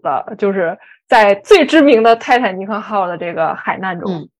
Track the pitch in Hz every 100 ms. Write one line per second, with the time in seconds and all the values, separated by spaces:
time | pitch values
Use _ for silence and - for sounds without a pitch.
0 | 160 135 - 220 202 196 165 196 _ _
1 | - 233 208 202 - 392 277 320 285 226
2 | 226 226 277 247 233 185 196 214 208 208
3 | 180 175 170 165 160 - - 180 190 175
4 | 196 170 139